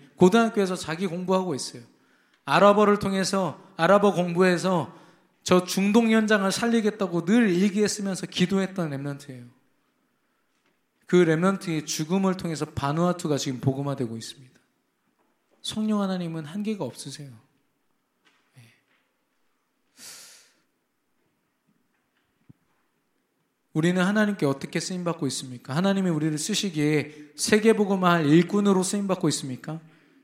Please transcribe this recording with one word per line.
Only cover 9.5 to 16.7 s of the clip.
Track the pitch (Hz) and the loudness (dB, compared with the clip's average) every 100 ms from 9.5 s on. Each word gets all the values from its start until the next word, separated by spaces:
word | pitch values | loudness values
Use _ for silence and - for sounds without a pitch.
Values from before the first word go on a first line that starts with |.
| _ _ _ _ _ _ _ _ _ _ _ _ _ _ _ - | _ _ _ _ _ _ _ _ _ _ _ _ _ _ _ 0
그 | 180 | 4
렘넌트의 | 165 160 185 190 - 156 147 | 4 4 0 -2 -4 -6 -6
죽음을 | - 156 190 190 185 | -6 -2 0 0 -2
통해서 | 170 151 151 | -6 -6 -8
바누아투가 | - 143 151 175 175 165 139 | -4 -2 0 0 0 -2 -4
지금 | 139 127 | -4 -4
복음화되고 | 135 131 143 131 120 113 | -2 -2 -4 -6 -6 -8
있습니다. | - - 127 _ _ _ _ _ _ _ _ _ _ _ | -14 -18 -20 _ _ _ _ _ _ _ _ _ _ _
성령 | - 214 214 208 | -10 -6 -2 -2
하나님은 | 196 185 175 165 151 | -2 -4 -6 -8 -10
한계가 | 196 208 | -8 -6